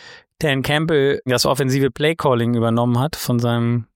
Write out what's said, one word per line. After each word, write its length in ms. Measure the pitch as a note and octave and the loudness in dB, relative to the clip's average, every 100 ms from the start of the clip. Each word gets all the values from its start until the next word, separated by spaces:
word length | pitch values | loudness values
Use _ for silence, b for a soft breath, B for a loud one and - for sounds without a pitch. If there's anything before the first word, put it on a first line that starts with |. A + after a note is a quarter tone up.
| B B B - | B B B -4
Dan 220 | D#3 C3+ | -2 0
Campbell 640 | B2+ D3 D#3+ D3+ C#3 - | 0 -2 0 2 2 0
das 220 | B2+ B2 - | 0 0 2
offensive 440 | C#3 C3+ C3+ C3+ | 0 0 0 0
Playcalling 640 | - D3+ E3 D3+ A#2+ A#2 | 0 -2 0 0 2 0
übernommen 440 | A#2+ A2+ A2+ A#2+ A#2+ | 0 0 2 2 0
hat 180 | D3 - | -2 -4
von 220 | - A#2+ | -4 -2
seinem 480 | A#2+ A#2 A#2 A#2+ A2+ | 0 0 0 -2 -4